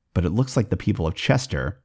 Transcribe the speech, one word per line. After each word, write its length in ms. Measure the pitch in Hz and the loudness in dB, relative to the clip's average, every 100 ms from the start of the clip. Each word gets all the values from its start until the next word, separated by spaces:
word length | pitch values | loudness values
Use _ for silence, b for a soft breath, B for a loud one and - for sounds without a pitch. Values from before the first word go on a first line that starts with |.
| _ | _
But 100 | - 85 | 0 2
it 40 | |
looks 260 | 104 131 135 | 2 2 0
like 140 | 104 | 0
the 80 | 82 | 0
people 280 | - 104 82 | 0 0 -2
of 100 | - | -2
Chester 640 | - - - 71 64 - | 0 0 0 -4 -4 -8